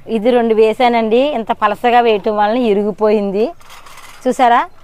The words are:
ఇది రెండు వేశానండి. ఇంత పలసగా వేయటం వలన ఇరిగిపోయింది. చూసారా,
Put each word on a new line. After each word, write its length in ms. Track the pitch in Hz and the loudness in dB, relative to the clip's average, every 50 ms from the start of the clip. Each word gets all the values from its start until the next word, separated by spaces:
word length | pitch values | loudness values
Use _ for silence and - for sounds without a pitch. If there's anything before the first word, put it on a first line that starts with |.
| - - 226 | -10 -6 -6
ఇది 140 | 220 202 254 | -2 0 2
రెండు 240 | 247 247 233 226 220 | 2 2 0 0 2
వేశానండి. 680 | 214 220 220 220 - 254 240 240 233 226 220 226 247 277 302 294 226 | 2 2 2 2 0 0 0 2 0 0 0 0 0 0 0 -2 -6
ఇంత 140 | 208 - 226 - | -6 -6 -6 -2
పలసగా 380 | 214 208 208 - - 247 233 240 | -2 -4 -2 -2 -2 2 2 2
వేయటం 360 | 233 233 214 196 - 226 208 | 2 2 0 0 -2 -2 -2
వలన 200 | 208 208 208 226 | 0 0 0 0
ఇరిగిపోయింది. 880 | 254 247 220 196 208 202 214 180 - 214 214 214 214 202 196 190 208 233 330 339 - - - - - - - - - - - - - - 254 | 0 0 0 0 0 0 -4 -4 -2 0 0 0 0 -2 -2 -2 -2 -4 -4 -6 -12 -20 -20 -20 -20 -20 -20 -20 -20 -20 -20 -20 -6 -4 -4
చూసారా, 400 | 240 - 254 233 233 262 330 359 - - | -2 2 2 2 2 2 0 -4 -10 -20